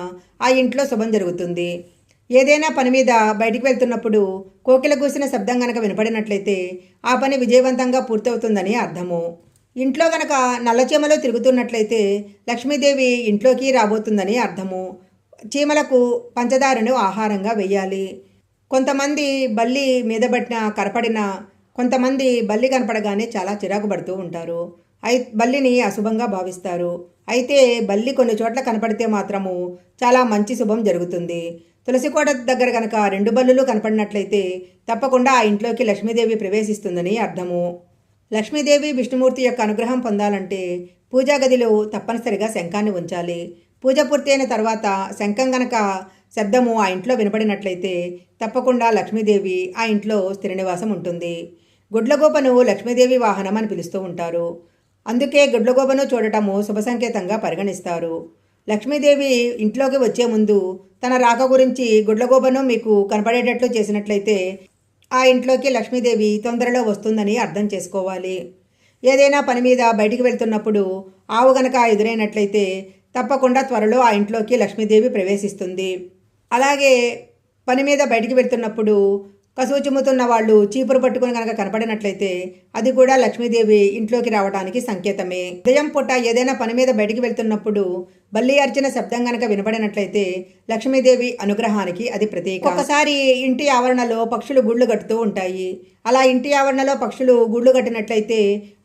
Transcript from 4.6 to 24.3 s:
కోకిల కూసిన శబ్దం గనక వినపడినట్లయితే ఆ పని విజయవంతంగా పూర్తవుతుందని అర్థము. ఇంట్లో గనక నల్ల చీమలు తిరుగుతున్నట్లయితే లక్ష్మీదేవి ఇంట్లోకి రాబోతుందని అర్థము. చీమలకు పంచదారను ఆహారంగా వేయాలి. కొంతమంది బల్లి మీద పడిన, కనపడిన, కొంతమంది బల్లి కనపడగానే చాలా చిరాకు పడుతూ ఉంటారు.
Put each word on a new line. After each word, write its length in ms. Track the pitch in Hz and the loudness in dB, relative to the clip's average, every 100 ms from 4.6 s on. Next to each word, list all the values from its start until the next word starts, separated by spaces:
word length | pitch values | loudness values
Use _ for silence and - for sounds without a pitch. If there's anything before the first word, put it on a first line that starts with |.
| - | 2
కోకిల 280 | 254 294 | 2 4
కూసిన 320 | 285 277 277 277 | 0 0 -2 -4
శబ్దం 320 | 247 196 247 | -4 -2 -2
గనక 180 | 247 233 | -2 -2
వినపడినట్లయితే 800 | 214 196 220 220 214 202 208 190 180 180 - _ 233 | -2 0 -2 -2 -4 -4 -2 -2 -4 -10 -18 _ -2
ఆ 80 | 254 | 0
పని 200 | 269 269 | 0 0
విజయవంతంగా 640 | 233 254 254 247 254 254 | 4 4 4 2 0 0
పూర్తవుతుందని 760 | 254 214 240 226 226 202 185 233 | 0 -2 -2 -2 0 0 0 -2
అర్థము. 440 | 175 160 180 170 170 170 _ _ _ 247 | -4 -6 -6 -4 -6 -10 _ _ _ -4
ఇంట్లో 300 | 262 285 330 | -4 0 0
గనక 280 | 330 302 277 254 240 | 0 -2 0 0 0
నల్ల 200 | 240 233 | 0 2
చీమలు 340 | 254 302 294 302 | 2 2 2 2
తిరుగుతున్నట్లయితే 840 | 262 233 262 254 233 233 214 226 196 202 202 - - | 0 -2 0 0 0 -2 -2 0 0 -2 -6 -14 -8
లక్ష్మీదేవి 600 | 240 262 294 285 269 254 247 | -6 -4 0 2 2 2 2
ఇంట్లోకి 440 | 226 208 254 254 269 | 0 2 2 2 2
రాబోతుందని 640 | 254 208 214 220 208 190 240 | 2 2 0 -2 -2 0 -2
అర్థము. 460 | 208 175 190 185 185 - _ _ _ _ 214 | -2 -6 -8 -8 -10 -14 _ _ _ _ -8
చీమలకు 540 | 277 294 302 294 254 240 240 - | -2 0 0 2 2 2 -2 -6
పంచదారను 640 | - 240 262 269 247 220 254 | -4 0 2 2 0 0 0
ఆహారంగా 580 | 196 196 214 202 202 | 0 0 -2 -2 -2
వేయాలి. 520 | 220 190 196 190 190 190 - - _ _ _ - | -2 -2 -2 -2 -6 -8 -10 -20 _ _ _ -4
కొంతమంది 560 | 262 269 277 277 302 285 269 254 | -2 0 0 -2 -2 -2 -2 -2
బల్లి 400 | 214 233 262 269 254 | -2 0 0 0 0
మీద 220 | 220 220 247 | 0 -2 0
పడిన, 280 | 240 - 233 214 | -2 -4 -4 -4
కనపడిన, 500 | 208 196 233 240 220 202 190 - _ _ - | -2 -4 -2 -2 -2 -4 -6 -14 _ _ -4
కొంతమంది 540 | 247 254 254 269 262 240 | 0 0 0 0 0 0
బల్లి 260 | 208 214 262 | 0 0 2
కనపడగానే 580 | 262 214 220 208 202 233 | 0 -2 -2 -2 -2 -4
చాలా 280 | 202 185 | -4 -6
చిరాకు 340 | 208 185 202 208 | -6 -4 -4 -4
పడుతూ 260 | 185 185 | -4 -6
ఉంటారు. 480 | 190 175 | -8 -8